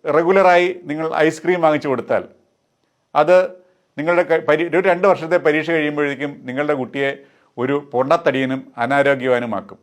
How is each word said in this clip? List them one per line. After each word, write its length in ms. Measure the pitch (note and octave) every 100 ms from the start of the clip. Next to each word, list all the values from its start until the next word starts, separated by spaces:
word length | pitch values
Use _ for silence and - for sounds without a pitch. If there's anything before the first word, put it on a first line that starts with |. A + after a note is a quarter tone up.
| D#3 D3
റെഗുലറായി 520 | E3+ G3 F#3 F3 F3 A#2+ -
നിങ്ങൾ 180 | D3+ D#3+ D#3+ D#3
ഐസ്ക്രീം 340 | D#3+ E3+ F3+
വാങ്ങിച്ചു 240 | D#3+ D3+ D3
കൊടുത്താൽ 300 | B2 - A2 F2+ _ _ _ _ _ _ _ _ C#3+
അത് 160 | D#3 F#3 F#3 - _ _ _ -
നിങ്ങളുടെ 260 | D#3 F3 E3+
ക-, 120 | E3 D3
പരി-, 200 | D#3 E3+ D#3+
ഒരു 40 | F#3+
രണ്ട് 160 | F3 F#3+
വർഷത്തെ 280 | D3 D#3+ F3 E3
പരീക്ഷ 220 | D3+ D#3 E3
കഴിയുമ്പോഴേക്കും 560 | D3 D3 D3 C3 C#3+ - B2+
നിങ്ങളുടെ 260 | C3 D3 C#3+
കുട്ടിയെ 300 | A#2 C#3 C#3 C#3 - _ _ -
ഒരു 140 | B2+ C#3+ C#3+
പൊണ്ണത്തടിയനും 680 | B2 C3+ E3+ D#3 C3+ C3 C3+ C3 -
അനാരോഗ്യവാനുമാക്കും. 960 | A#2+ C#3+ C#3 C3+ B2+ A#2+ A#2+ G2+ F#2+ -